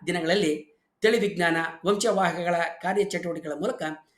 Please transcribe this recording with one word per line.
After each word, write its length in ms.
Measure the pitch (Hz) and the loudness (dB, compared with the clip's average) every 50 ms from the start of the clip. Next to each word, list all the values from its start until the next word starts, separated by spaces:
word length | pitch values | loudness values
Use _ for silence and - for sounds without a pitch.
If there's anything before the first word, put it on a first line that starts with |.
| - | -4
ದಿನಗಳಲ್ಲಿ 680 | 170 175 175 160 165 185 208 180 151 151 151 - _ _ _ _ _ _ - | -4 -2 0 2 2 2 4 4 2 0 -2 -6 _ _ _ _ _ _ 2
ತಿಳಿವಿಜ್ಞಾನ, 560 | - 220 233 214 202 202 165 175 175 170 165 165 165 - - - - | 2 4 4 4 2 0 0 2 2 2 2 2 0 -4 -6 -2 0
ವಂಶವಾಹಕಗಳ 680 | 185 202 208 226 226 190 190 190 170 160 175 170 175 175 170 165 160 - - | 0 2 2 2 0 2 2 2 0 0 0 0 0 0 0 0 -2 -4 -6
ಕಾರ್ಯಚಟುವಟಿಕೆಗಳ 720 | - 180 196 202 190 196 185 170 175 170 160 160 - 151 143 | -4 -2 0 0 0 0 -2 -4 -4 -4 -6 -6 -6 -8 -6
ಮೂಲಕ 280 | - 185 240 - - 160 156 156 - - _ _ | -4 -4 -4 -4 -4 -6 -8 -8 -10 -16 _ _